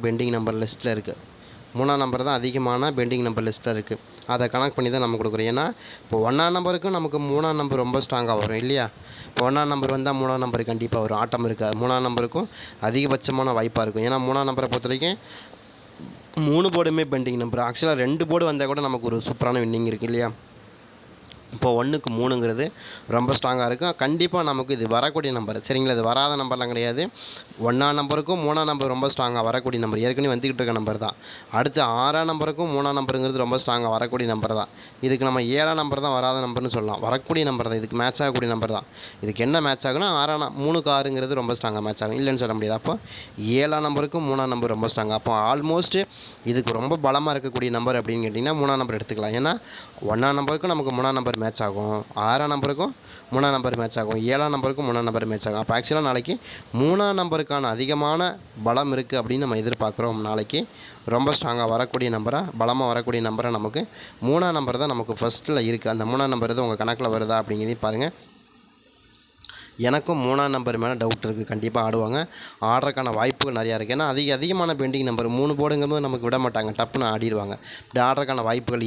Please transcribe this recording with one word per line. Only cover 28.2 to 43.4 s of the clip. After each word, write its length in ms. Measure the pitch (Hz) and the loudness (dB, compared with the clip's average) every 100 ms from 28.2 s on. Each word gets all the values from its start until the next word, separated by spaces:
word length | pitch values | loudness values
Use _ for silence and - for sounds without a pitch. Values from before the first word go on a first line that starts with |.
| 147 180 147 | 0 0 0
மூணாம் 240 | 156 156 | 2 0
நம்பர் 200 | 143 135 | 0 0
ரொம்ப 140 | 127 135 | 0 0
ஸ்ட்ராங்கா 280 | - 123 120 113 | 0 0 0 0
வரக்கூடிய 320 | 127 127 120 | 0 0 -2
நம்பர். 160 | 113 110 120 | 0 0 0
ஏற்கனவே 260 | 127 139 | 2 0
வந்துகிட்டு 260 | 123 135 127 | 0 0 -2
இருக்க 120 | 120 113 | 0 0
நம்பர் 200 | 107 107 | -2 -2
தான். 120 | 107 - - - - 113 | -6 -8 -16 -18 -2 0
அடுத்து 220 | 123 156 123 117 135 | 2 2 2 2 2
ஆறாம் 240 | 156 160 | 2 0
நம்பருக்கும் 400 | 156 151 151 170 139 | 0 -2 -2 -2 0
மூணாம் 220 | 143 143 | 0 0
நம்பருங்கிறது 440 | 131 131 131 131 | 0 0 0 0
ரொம்ப 160 | 120 127 | 0 0
ஸ்ட்ராங்கா 280 | 127 120 117 110 | 0 0 2 0
வரக்கூடிய 340 | 117 123 117 | 0 0 0
நம்பர் 200 | 110 107 110 | 0 0 -2
தான். 120 | - - - - 131 | -4 -10 -20 -4 0
இதுக்கு 200 | 127 131 | 2 2
நம்ம 140 | 127 120 139 | 2 2 2
ஏழாம் 200 | 156 160 | 2 2
நம்பர் 200 | 147 139 143 | 0 -2 0
தான் 100 | 131 | 2
வராத 240 | 127 131 127 | 2 0 -2
நம்பர்னு 260 | 120 123 117 | -2 -2 -2
சொல்லலாம். 240 | 107 101 110 | -2 -2 -2
வரக்கூடிய 380 | 127 - 160 147 | -2 0 0 2
நம்பர் 200 | 123 113 | 0 -2
தான். 100 | 113 | -2
இதுக்கு 180 | 110 120 | -2 0
மேட்ச் 200 | 123 127 139 | 0 0 0
ஆகக்கூடிய 260 | 123 120 113 | 0 0 0
நம்பர் 200 | 110 104 | 0 -2
தான். 100 | - - - - 107 | -6 -16 -18 -8 -6
இதுக்கு 200 | 104 123 | 0 2
என்ன 140 | 165 147 | 2 2
மேட்ச் 200 | 131 135 | 0 -2
ஆகும்னா, 200 | 135 196 156 | 0 0 2
ஆறாம் 200 | 147 151 139 | 0 0 -2
ந-, 60 | 139 147 | -2 0
மூணுக்கு 260 | 165 147 139 | 2 2 2
ஆறுங்கிறது 420 | 139 131 131 139 | 2 -2 0 0
ரொம்ப 140 | 117 117 | 0 -2
ஸ்ட்ராங்கா 240 | 117 107 107 | -2 -2 -2
மேட்ச் 160 | 104 107 | -2 -2
ஆகும். 120 | 117 | 0
இல்லைன்னு 220 | 135 131 | 0 0
சொல்ல 140 | 120 110 | 0 0
முடியாது. 180 | 107 110 | 0 -2
அப்போ 140 | 160 214 - - - - | -2 -4 -6 -16 -14 -6